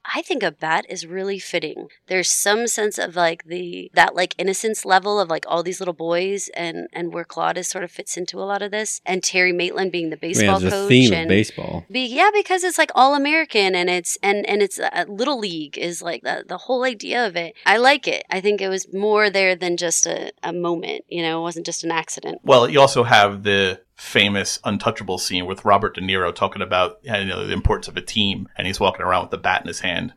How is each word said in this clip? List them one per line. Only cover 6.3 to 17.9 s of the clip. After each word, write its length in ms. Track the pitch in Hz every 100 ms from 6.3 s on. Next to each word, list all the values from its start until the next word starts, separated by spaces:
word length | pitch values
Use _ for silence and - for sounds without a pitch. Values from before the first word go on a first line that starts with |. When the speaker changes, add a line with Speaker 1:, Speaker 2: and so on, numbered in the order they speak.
| 196 - -
Speaker 1:
and, 320 | 170 - 170
and 220 | 180 170
where 120 | 170 165
Claude 320 | 165 165 175
is 100 | 175
sort 160 | 185
of 80 | 175
fits 260 | - - 175
into 220 | 180 190
a 60 | 196
lot 140 | 202
of 80 | 202
this. 280 | 208 214 - -
And 160 | 185
Terry 300 | - 185 180
Maitland 380 | 175 175 180 190
being 180 | 175 160
the 60 | 156
Speaker 2:
Yeah, 60 |
Speaker 1:
baseball 380 | 165 - 101 95
Speaker 2:
there's 140 | 92
a 20 | 98
Speaker 1:
coach 140 | 101
Speaker 2:
theme 220 | 127 123
of 40 | 87
Speaker 1:
and 100 | 82
Speaker 2:
baseball. 560 | 98 110 - - - -
Speaker 1:
Be-, 80 | 254 247
yeah, 240 | 269 403
because 300 | 415 381 370
it's, 160 | 359 -
like, 120 | 302 -
all 180 | 269
American 640 | 277 285 320 - 214 190 185
and 140 | 180
it's, 260 | 180 175 -
and, 200 | 202 202 -
and 140 | 202
it's, 160 | 196 -
uh, 260 | - 175 175
Little 300 | 202 262 254
League 380 | 208 160 147 -
is, 240 | 170 170
like, 220 | 170 160
the, 200 | 131 - -
the 100 | 185
whole 260 | - 254
idea 440 | 254 214 - 240 220
of 80 | 170
it. 180 | 165 - -
I 120 | 214
like 300 | 254